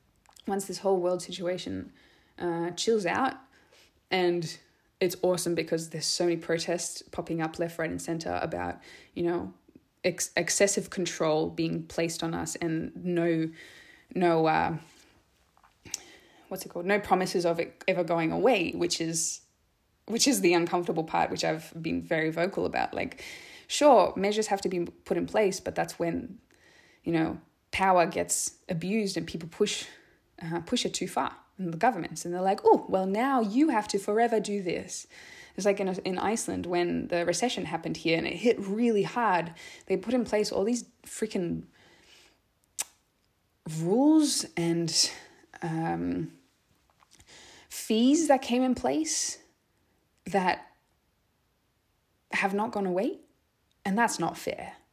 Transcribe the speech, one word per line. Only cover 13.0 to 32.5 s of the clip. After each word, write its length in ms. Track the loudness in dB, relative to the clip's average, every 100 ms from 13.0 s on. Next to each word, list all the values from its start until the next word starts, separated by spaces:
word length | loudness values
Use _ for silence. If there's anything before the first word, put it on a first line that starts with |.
| -2 0 2 2 -2 -6 -20 -20 -20 -20 -8
no, 320 | 0 4 4 4
uh, 300 | 4 0 -2 -10 -20 -20 _ _ _ _ _ _ _ -12 -12 -12 -20 _ _ -14
what's 160 | -12
it 40 | -10
called? 160 | -4 0
No 120 | 0
promises 480 | 4 2 2 2 2
of 140 | 0
it 220 | -4 -4 -2
ever 160 | 0
going 300 | 2 2 2
away, 400 | 4 4 4 2
which 280 | 0 -2 0
is, 400 | -2 -2 -4 -6 -14 _ _ _ _ _ -6
which 200 | 0 2
is 140 | 4
the 120 | 4
uncomfortable 520 | 4 2 0 0 -2
part, 260 | 0 0 0
which 140 | 0
I've 280 | -2 -2 -6 -8
been 220 | -4 -4
very 280 | -2 0 0
vocal 360 | 0 -2 -2 -2
about. 260 | 0 -2
Like, 300 | -4 -8 -8 -16 -16 -18 -18 -6
sure, 440 | 4 8 8 6 2
measures 320 | -2 0 0
have 120 | -2
to 60 | -2
be 120 | -2 -4 -6
put 120 | -4 -2
in 100 | 0
place, 340 | 2 2 0
but 140 | -4 -4
that's 220 | -4 -2
when, 400 | -2 -2 -6 -14 _ _ _ -20 -20 _
you 80 | -2
know, 260 | 0 0 -4 -12 _ _
power 360 | 2 6 6 6
gets 460 | 2 -2 -2 -4 -8 -6
abused 480 | -4 -2 0 0 -2
and 100 | -6
people 220 | -8 -6
push, 360 | -2 0 -2 -10 -16 _ _ _ -12
uh, 180 | -6 -6
push 260 | -2 -2 -2
it 80 |
too 120 | -4 -4
far, 300 | -4 -4 -6 _ -8
and 140 | -6
the 40 | 0
governments, 480 | 2 2 -4 -8
and 80 | -6
they're 80 | -2
like, 200 | 0